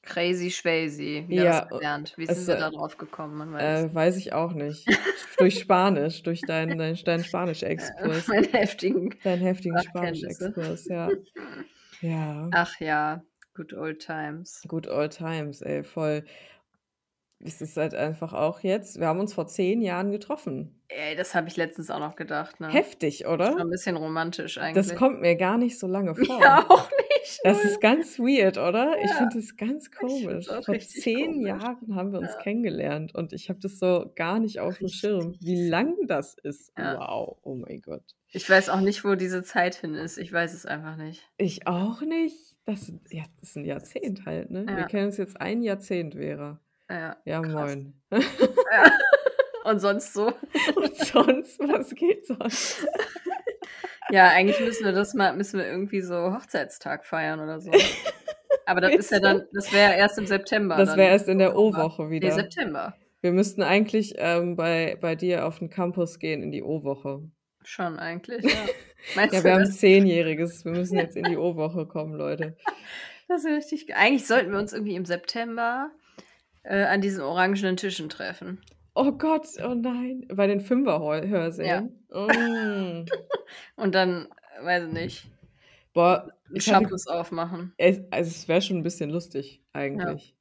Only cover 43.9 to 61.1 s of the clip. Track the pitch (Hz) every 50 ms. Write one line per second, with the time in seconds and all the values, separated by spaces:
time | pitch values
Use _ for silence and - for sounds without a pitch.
43.9 | - - 403 254 190 196 - - 160 165 - - 175 185 202 214 196 185 180 -
44.9 | - 202 196 202 202 208 190 196 190 - - 190 214 233 233 214 196 196 196 -
45.9 | 196 175 165 151 143 143 143 151 147 147 147 147 147 151 _ _ _ _ _ -
46.9 | 180 170 160 160 - _ _ 170 160 160 165 160 156 151 147 143 143 139 139 139
47.9 | - _ _ _ 190 226 269 - - - - - - - - 196 214 - - -
48.9 | 831 807 831 807 587 554 - 523 - - 523 - - 453 - 214 220 196 185 202
49.9 | 202 226 - - - 202 208 233 240 - - - - 302 - 311 294 - - 285
50.9 | - - 302 - - - - - 254 285 302 - - - 285 285 320 - 262 -
51.9 | - - 339 339 - - - - 247 - - 233 - - - - - - 294 -
52.9 | - 392 440 - - - - 359 - 762 - - - - - - - - - -
53.9 | - - - - 196 190 185 180 160 180 185 202 196 226 226 233 220 - 220 196
54.9 | 180 190 202 196 - 226 196 185 131 165 202 196 - 196 165 95 143 185 202 202
55.9 | - 196 180 180 175 175 170 185 190 - - - - 160 175 - - - - 135
56.9 | 139 151 - - - 160 156 156 156 156 156 156 160 156 180 190 160 - - -
57.9 | - - - 659 - - - - 605 - _ _ 571 539 - - 185 185 185 190
58.9 | 294 - 208 - 226 190 185 196 196 190 - - - 202 196 - 196 202 208 202
59.9 | 180 185 202 208 - 226 208 - 196 196 196 - - 214 208 190 165 160 196 190
60.9 | 156 190 190 185